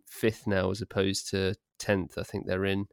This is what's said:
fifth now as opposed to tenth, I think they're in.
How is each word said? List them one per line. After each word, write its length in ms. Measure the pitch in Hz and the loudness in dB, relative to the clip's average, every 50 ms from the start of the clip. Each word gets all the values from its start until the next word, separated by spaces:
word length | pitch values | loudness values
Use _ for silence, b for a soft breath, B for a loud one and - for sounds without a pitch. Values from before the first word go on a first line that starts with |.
| - - | -6 -10
fifth 400 | - - - 113 107 - - 107 | -8 0 2 2 2 0 -2 0
now 240 | 101 95 92 95 | 2 2 2 2
as 100 | 98 101 | 0 -2
opposed 480 | - - - 104 95 98 95 - - - | -4 -4 0 2 2 2 2 0 -4 -2
to 240 | - 98 95 95 98 - _ _ _ - | -2 0 2 0 0 -2 _ _ _ -8
tenth, 400 | - - 104 95 87 73 - - | 0 2 2 2 2 -2 -6 -8
I 60 | - | -8
think 240 | - - 101 101 98 | -6 -6 -6 -4 -2
they're 180 | 95 92 95 | 0 0 2
in. 220 | 98 98 98 101 - | 2 0 0 -2 -4